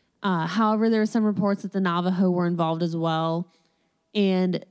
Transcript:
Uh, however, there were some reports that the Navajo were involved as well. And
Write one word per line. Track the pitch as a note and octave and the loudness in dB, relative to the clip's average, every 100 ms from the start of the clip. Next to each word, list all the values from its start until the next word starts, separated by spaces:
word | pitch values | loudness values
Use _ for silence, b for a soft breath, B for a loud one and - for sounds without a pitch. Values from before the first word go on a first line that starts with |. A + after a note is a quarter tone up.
| _ _ | _ _
Uh, | G3+ F3 E3 | -4 -2 -2
however, | F#3+ A3 G#3+ A3+ | 0 0 2 2
there | A3 | 2
were | A3 | 0
some | A#3 | 0
reports | G#3+ F#3 G3+ G3 | 0 0 0 0
that | F#3 | -4
the | G3 | -2
Navajo | F#3 E3+ F3+ F#3 F#3+ | 0 0 0 2 2
were | F3+ F3 | 2 0
involved | F3 E3 E3 | 0 -2 0
as | E3+ E3 | -2 -2
well. | E3 D#3+ E3 E3 F3+ _ _ _ _ _ _ | -2 0 -2 -4 -6 _ _ _ _ _ _
And | G#3+ G3 F#3 F#3 F3 - | 0 2 2 0 -2 -6